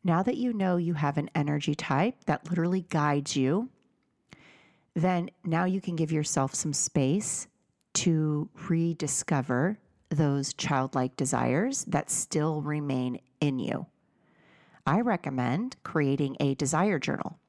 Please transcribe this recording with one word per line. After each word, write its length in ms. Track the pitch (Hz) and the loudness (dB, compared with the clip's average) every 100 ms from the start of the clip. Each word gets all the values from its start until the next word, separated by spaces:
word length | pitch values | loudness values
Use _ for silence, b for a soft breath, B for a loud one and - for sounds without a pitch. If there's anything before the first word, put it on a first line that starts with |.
Now 180 | 180 165 | 2 2
that 160 | 202 233 | 2 0
you 160 | 247 | -2
know 240 | 220 190 180 | 0 2 2
you 160 | 170 | 0
have 240 | 160 147 151 | 0 0 0
an 140 | 147 | -2
energy 400 | 160 147 147 147 | -2 0 0 0
type 520 | 147 - 139 190 - - | -2 0 2 2 -2 -2
that 240 | 147 - | -4 -2
literally 360 | 170 170 185 175 | -2 0 0 -2
guides 460 | 165 147 143 143 143 | 0 2 0 0 0
you, 340 | 131 180 254 _ _ _ _ _ _ B B B B B B | 2 2 -2 _ _ _ _ _ _ B B B B B B
then 380 | - 180 180 175 _ | 0 2 2 -2 _
now 200 | - 160 | -2 0
you 180 | 185 190 | 2 0
can 140 | 185 170 | -2 -2
give 160 | 160 | 0
yourself 420 | 160 151 - 135 | 0 0 0 0
some 200 | - 156 | 0 -4
space 760 | 143 - - 131 180 - - - _ _ _ _ | -2 0 2 2 2 -2 -8 -10 _ _ _ _
to 560 | - 185 160 156 147 156 - - | 0 2 2 2 0 -4 -10 -2
rediscover 1080 | 165 170 165 151 - - 143 131 123 165 214 _ _ _ | 0 0 -2 -4 -4 0 0 2 0 0 -2 _ _ _
those 440 | 147 151 139 131 - | 2 2 2 -2 -6
childlike 600 | - 139 131 135 127 - | -2 0 0 0 -2 -2
desires 680 | 135 127 123 131 233 269 - | -2 0 2 2 0 -4 -2
that 240 | - - | -4 -2
still 520 | - - 160 151 151 | -6 -2 0 0 -2
remain 600 | 143 151 147 131 127 123 _ _ | -2 -4 -2 -2 -2 -4 _ _
in 200 | 147 131 | 0 0
you. 260 | 101 - - _ b b b b b b b b - | -2 -4 -8 _ b b b b b b b b -2
I 160 | 165 | 0
recommend 760 | 240 190 - 131 123 139 247 - | 2 -2 -2 -2 0 0 -2 -8
creating 520 | - 165 143 139 143 135 | -4 0 2 2 0 0
a 160 | 139 135 | 0 0
desire 440 | 139 156 202 170 | 0 2 2 0
journal. 400 | - 135 - - | -2 -4 -4 -10